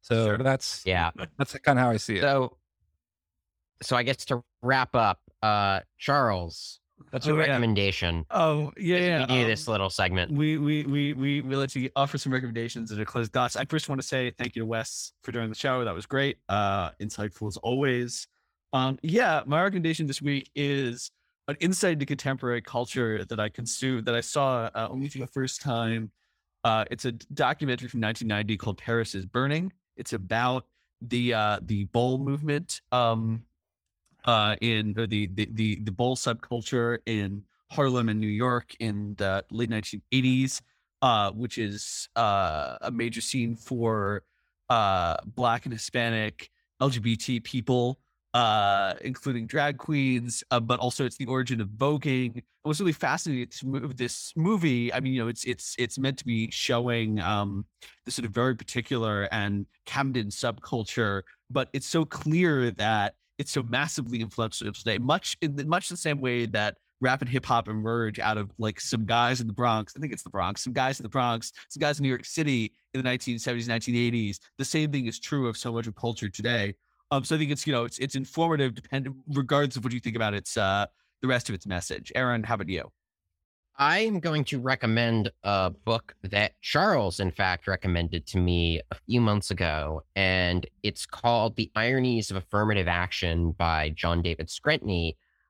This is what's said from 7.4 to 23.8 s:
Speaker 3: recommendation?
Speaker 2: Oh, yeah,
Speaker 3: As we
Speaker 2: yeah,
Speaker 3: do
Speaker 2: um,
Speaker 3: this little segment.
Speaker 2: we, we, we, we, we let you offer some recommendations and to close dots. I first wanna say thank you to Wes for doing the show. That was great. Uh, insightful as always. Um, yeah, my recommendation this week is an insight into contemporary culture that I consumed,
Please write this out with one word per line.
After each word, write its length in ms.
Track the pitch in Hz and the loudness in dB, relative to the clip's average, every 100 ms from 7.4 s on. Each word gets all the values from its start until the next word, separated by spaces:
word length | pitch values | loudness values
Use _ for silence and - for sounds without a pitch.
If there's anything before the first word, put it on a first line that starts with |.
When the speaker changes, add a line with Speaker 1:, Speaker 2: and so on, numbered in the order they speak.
| 156 | 2
Speaker 3:
recommendation? 800 | 131 117 104 98 92 87 85 80 | 4 4 4 2 2 0 -2 -2
Speaker 2:
Oh, 440 | 202 165 151 151 - | 2 2 2 -2 -4
yeah, 200 | 185 180 | 0 2
Speaker 3:
As 40 | |
we 60 | 180 | 2
Speaker 2:
yeah, 200 | 160 127 | 2 2
Speaker 3:
do 80 | |
Speaker 2:
um, 120 | 127 117 | 4 4
Speaker 3:
this 220 | 107 - | 0 0
little 200 | 107 95 | 0 0
segment. 440 | - 92 92 87 | 0 0 2 0
Speaker 2:
we, 260 | 143 151 156 | 0 0 0
we, 240 | 147 151 | 0 0
we, 300 | 147 143 143 | 0 0 0
we, 300 | 135 135 143 | -2 -2 -2
we 120 | 131 | -2
let 220 | 135 135 139 | -2 -2 -2
you 140 | 127 | -2
offer 240 | - 139 147 | 0 0 0
some 140 | 139 | -2
recommendations 580 | 127 127 113 117 120 113 | -2 -2 -6 -6 -6 -8
and 80 | 107 | -6
to 60 | |
close 240 | 107 127 113 | -4 -2 -2
dots. 260 | 127 120 | 0 0
I 100 | - 135 | -2 -2
first 220 | 156 - | -2 -2
wanna 140 | 135 | -4
say 300 | - 135 123 | -2 -2 -2
thank 240 | - 123 120 | -4 -8 -4
you 60 | |
to 40 | 113 | -4
Wes 460 | 113 110 - - _ | -4 -4 -8 -12 _
for 80 | - | -8
doing 180 | 120 113 | -4 -4
the 60 | |
show. 300 | 107 139 127 | -2 0 0
That 100 | 117 | 0
was 120 | 87 104 | -4 -2
great. 320 | 135 139 - _ | 0 0 -2 _
Uh, 420 | 101 101 98 85 - | 0 2 0 -2 -6
insightful 460 | 104 - 107 - 107 | -10 -6 -8 -6 -8
as 100 | 95 | -4
always. 680 | 110 131 139 123 120 - - _ _ _ _ | -2 0 2 0 -2 -8 -12 _ _ _ _
Um, 260 | 131 131 135 | 0 0 -2
yeah, 400 | 165 196 233 156 131 | 0 2 4 2 2
my 160 | 151 | 2
recommendation 460 | 190 190 165 160 156 | 2 2 -2 0 -2
this 120 | 135 | -2
week 300 | 143 139 - - | -2 -2 -4 -4
is 560 | 143 139 131 120 - _ _ _ - | 0 0 -2 -4 -12 _ _ _ -8
an 100 | 143 | -2
insight 320 | 170 185 196 | 0 2 2
into 140 | 156 139 | 2 0
contemporary 560 | 139 139 135 127 120 | -2 -2 -2 -2 -4
culture 640 | - 123 120 135 117 107 95 | -2 -4 -4 0 0 -2 -4
that 120 | 110 | -4
I 100 | 107 | -4
consumed, 580 | - 120 - | -4 -8 -4